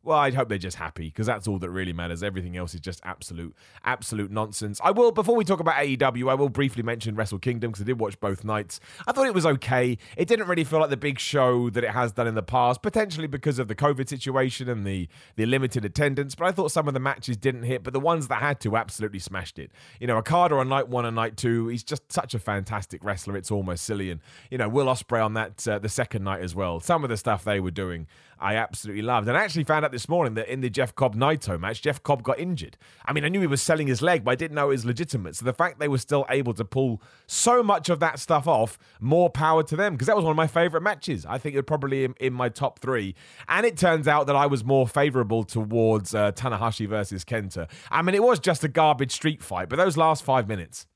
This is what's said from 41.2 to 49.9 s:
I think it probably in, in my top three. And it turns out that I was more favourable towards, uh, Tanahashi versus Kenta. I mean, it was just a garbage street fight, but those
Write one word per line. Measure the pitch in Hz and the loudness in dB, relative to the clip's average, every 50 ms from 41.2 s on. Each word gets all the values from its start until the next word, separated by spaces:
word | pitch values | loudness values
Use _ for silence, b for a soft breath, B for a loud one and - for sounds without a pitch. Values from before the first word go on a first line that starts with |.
| 73 | -4
I | - 104 131 | -6 -6 -6
think | - 156 139 | -6 -2 -2
it | 139 135 | -2 -2
probably | - 156 147 135 139 135 135 131 | 0 -2 -2 0 -2 0 0 0
in, | 127 127 _ | -2 -2 _
in | 127 131 123 | -2 -2 0
my | 123 127 120 | 0 -2 -2
top | 110 - 143 127 - - | -2 -2 -4 -4 -4 -4
three. | - - 131 120 101 98 90 B B B B B B B | -4 -2 0 0 -2 -2 -6 B B B B B B B
And | 151 185 220 | 2 4 4
it | 233 202 | 2 2
turns | 147 180 180 165 160 147 | 4 4 4 4 4 4
out | 151 147 151 143 135 | 4 4 4 4 4
that | 143 | 4
I | 139 143 | 4 4
was | 143 139 131 107 | 4 2 0 2
more | 123 135 135 131 | 4 4 4 4
favourable | 113 - 147 143 147 123 127 120 101 113 113 110 | 4 4 2 2 4 4 2 2 2 2 0 0
towards, | - - 117 110 104 113 117 110 113 110 107 98 - - | 0 -2 -4 -2 0 2 4 4 4 4 2 0 -2 0
uh, | 107 104 101 | 2 2 2
Tanahashi | 98 - 127 131 117 95 113 117 104 - 110 101 | 2 0 -4 -2 -2 0 -2 -2 -2 -2 -4 -2
versus | 107 107 101 95 101 92 - | -2 -2 -4 -4 -6 -10 -6
Kenta. | - 123 113 101 95 - 87 82 80 B B B B | -4 -4 -4 -4 -4 -8 -8 -10 -10 B B B B
I | B 151 165 | B 0 2
mean, | 180 190 | 2 2
it | 202 220 | 4 6
was | 247 247 160 | 6 4 4
just | - 185 175 - - | 2 0 0 2 0
a | 151 | 0
garbage | 123 - 156 151 147 127 139 127 | 2 4 6 6 4 4 0 -2
street | - - - 156 156 - - | -2 -2 -2 -2 -2 -2 -8
fight, | - 95 90 92 82 | -6 -6 -6 -4 -2
but | - | 2
those | 147 180 190 | 2 4 4